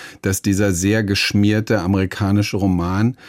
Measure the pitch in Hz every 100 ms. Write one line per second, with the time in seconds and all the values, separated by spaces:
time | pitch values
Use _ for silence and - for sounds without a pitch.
0 | - - 101 95 107 98 104 87 95 110
1 | 98 98 - 101 104 107 - 110 85 98
2 | 95 - 98 101 104 101 98 90 87 92
3 | 113 131